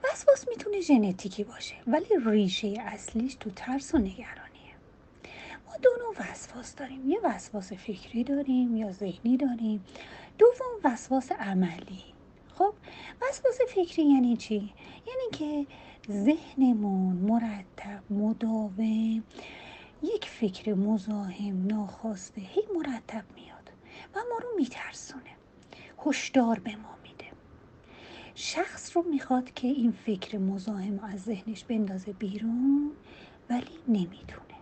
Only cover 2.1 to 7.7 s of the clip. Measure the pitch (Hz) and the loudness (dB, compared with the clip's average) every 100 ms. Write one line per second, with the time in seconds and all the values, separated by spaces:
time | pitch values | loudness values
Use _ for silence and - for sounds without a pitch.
2.1 | 392 226 214 190 185 214 208 233 - - | 4 6 4 4 2 -2 -4 -8 -10 -6
3.1 | 226 254 - 220 190 - 269 - 320 196 | -2 -4 -4 -12 -10 -4 -4 2 2 2
4.1 | 190 233 - - - - - - - - | -4 -14 -14 -18 -20 -20 -20 -20 -20 -20
5.1 | - - - - - - 640 508 480 466 | -20 -20 -18 -16 -16 -14 4 4 4 -4
6.1 | 403 185 - - 240 240 - 269 269 262 | -6 -8 -10 -14 -14 -14 -12 -12 -6 0
7.1 | 392 370 202 - 208 190 | 0 0 -2 -6 -10 -8